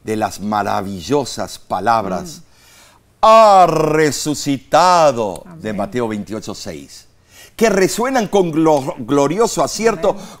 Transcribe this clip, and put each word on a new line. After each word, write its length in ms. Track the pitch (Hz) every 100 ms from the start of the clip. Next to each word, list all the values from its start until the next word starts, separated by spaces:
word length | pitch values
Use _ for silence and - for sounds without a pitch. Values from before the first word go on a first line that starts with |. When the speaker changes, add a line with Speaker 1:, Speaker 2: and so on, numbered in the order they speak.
Speaker 1:
de 120 | 98 110
las 240 | 104 -
maravillosas 1160 | 104 107 101 104 98 95 82 143 120 - 92 -
palabras, 800 | - 98 104 113 95 90 90 -
Speaker 2:
Mm. 20 | - _ _ - - _ _ _
Speaker 1:
"Ha 460 | 220 220 220 190 175
resucitado", 1700 | 156 156 156 151 - 151 139 147 135 - 147 180 180 151 117 104 85 - 160
de 80 | 104
Speaker 2:
Amén. 80 | 104
Speaker 1:
Mateo 300 | 101 120 113
veintiocho 480 | 107 92 107 104 95
seis, 500 | 101 78 67 - _ _ _ - - -
que 120 | 220
resuenan 580 | 196 185 - 247 269 196
con 240 | 202 175
glo-, 420 | 151 160 147 135 147
glorioso 640 | 113 143 139 180 220 -
acierto 500 | 139 - 226 175 190
Speaker 2:
Amén. 120 | - - -